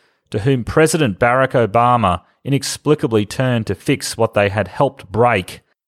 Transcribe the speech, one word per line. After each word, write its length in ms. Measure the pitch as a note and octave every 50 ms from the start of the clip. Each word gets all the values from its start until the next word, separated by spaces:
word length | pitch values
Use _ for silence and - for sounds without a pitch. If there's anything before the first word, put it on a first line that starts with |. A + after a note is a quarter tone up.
| _ _ _ _ _ -
to 80 | - G#2+
whom 240 | F#2+ C3+ C#3 B2 A2
President 540 | - - D#3 D#3+ D#3 - D#3+ D3+ A2 F#2
Barack 360 | - B2 A#2+ B2 C3 C3+ B2+ -
Obama 680 | C3 A#2 G2+ G#2 A#2 A#2+ B2 B2 A#2+ G#2+ F#2 F2 F2 _ _ _ _ -
inexplicably 840 | B2+ C#3 C3 - - - - - C#3+ D3+ - - C3 A2+ G#2+ G#2
turned 400 | - - - C3 B2+ B2 A#2 G#2+
to 80 | - F#2+
fix 420 | - - - C#3 - - - -
what 200 | - A2+ G#2+ -
they 140 | G#2 G#2 G2+
had 180 | F#2+ G#2+ G2
helped 440 | F#2 - - C#3+ C3 - - - F#2+
break, 500 | F#2 G#2+ A#2+ A#2+ A#2 G2 F2 - - - _ _ _ _ _